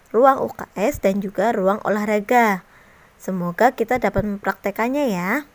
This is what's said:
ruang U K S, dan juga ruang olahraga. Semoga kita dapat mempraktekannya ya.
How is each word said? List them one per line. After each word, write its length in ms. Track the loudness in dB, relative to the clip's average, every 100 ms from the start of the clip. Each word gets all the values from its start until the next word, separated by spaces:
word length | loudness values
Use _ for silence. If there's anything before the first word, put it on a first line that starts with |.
| _
ruang 240 | 4 4 4 -2
U 40 |
K 160 | -8 -12 -4
S, 240 | -2 0
dan 180 | 0 0
juga 320 | -4 -2 -2
ruang 300 | 0 0 0
olahraga. 800 | -2 -2 0 -2 2 4 4 0 -6 -20 -20 _ _ _
Semoga 560 | -8 -4 -4 2 2
kita 260 | 2 -2 -2
dapat 200 | -2 -2
mempraktekannya 880 | -4 -4 -6 -4 -6 -4 -2 0 -2
ya. 220 | -2 -2 -4 -6